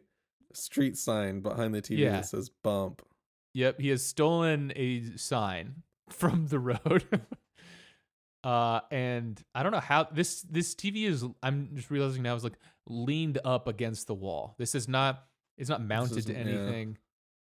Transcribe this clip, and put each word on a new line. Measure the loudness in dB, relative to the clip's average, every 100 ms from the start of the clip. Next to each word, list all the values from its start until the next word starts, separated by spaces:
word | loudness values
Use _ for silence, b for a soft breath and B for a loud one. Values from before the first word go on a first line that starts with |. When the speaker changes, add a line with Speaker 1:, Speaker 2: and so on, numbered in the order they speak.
| -8 _ _ _ _
Speaker 1:
street | -12 -4 2 2 0
sign | 0 0 0 -2
behind | -2 0 0 0
the |
T | 0
V | 2
Speaker 2:
Yeah. | 4
Speaker 1:
that | 2 -2
says | -6 -6
"bump." | -4 0 0 -2 -6 -20 _ _ _ _
Speaker 2:
Yep, | 0 0 2
he | 0
has | 0
stolen | 0 2 4 6 4 2 0
a | -2 0 0 -4 -8
sign | -2 0 0 -2 -6 -12 -18
<laughs> | _ -18
from | 0 2 2 2
the | 0
road. | 0 0 4 4 4
<laughs> | -2 -2 -14 _ B B B B B B _ _ _
Uh, | 0 2 4 2 0
and | -2 0 -2 -4 -8 -8
I | -2
don't | 0
know | 0
how | 4 4
this, | 4 0 0 -4
this | -4 -2 -2
T | -4 -4
V | 0 0
is, | 0 -2 -2
I'm | -2 -2 -2
just | -8 -2
realizing | 0 0 0
now, | 0 -2
is, |
like, | -4 -8 b b -8
leaned | -2 0 0 0 0
up | 2 2 0
against | -2 -2 -4 -6
the |
wall. | -6 -4 -4 -6 -6
This | -2 -2
is | 0
not, | 2 2 0 -10 _ _ -8
it's | -4
not | -2
Speaker 1:
This | 0
Speaker 2:
mounted | 0 0
to | -2
Speaker 1:
isn't, | -2 -4
yeah. |
Speaker 2:
anything. | -2 -2 -2 -4 -6 -10 _ _ _ _